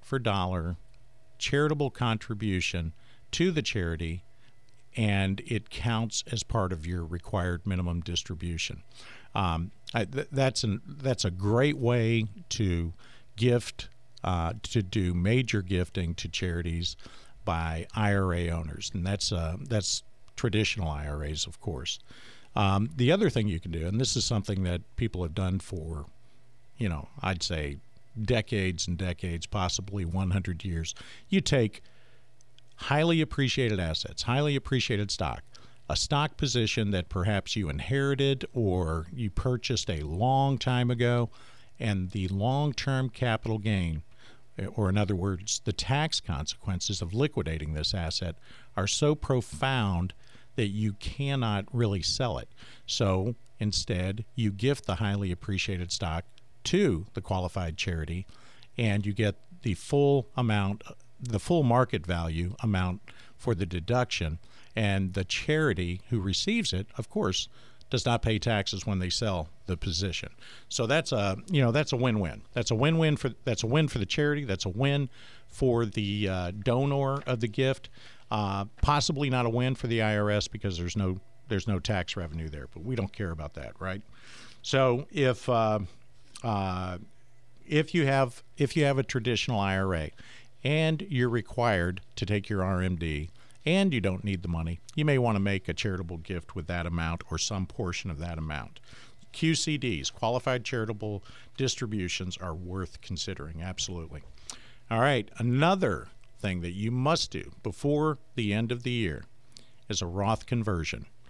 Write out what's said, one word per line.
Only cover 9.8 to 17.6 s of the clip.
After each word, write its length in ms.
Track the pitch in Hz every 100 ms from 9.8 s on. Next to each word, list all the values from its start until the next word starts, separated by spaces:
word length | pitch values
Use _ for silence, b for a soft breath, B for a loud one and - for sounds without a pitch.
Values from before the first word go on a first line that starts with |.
| -
I, 120 | - 98
th-, 220 | 131 -
that's 320 | 135 135 127
an, 180 | 117 101 -
that's 380 | 143 131 110
a 80 | 92
great 460 | 90 101 117 147 139
way 480 | 120 120 113 117 110 101 -
to 440 | - 98 85 85 - B B B -
gift, 540 | 123 120 - - - - - -
uh, 300 | - 90 82 113
to 180 | - 117
do 320 | 92 107 90
major 480 | 87 92 120 123 107
gifting 540 | 92 92 90 - 85 85
to 120 | 87
charities 680 | - 92 85 85 85 90 - B B B - -
by 420 | 82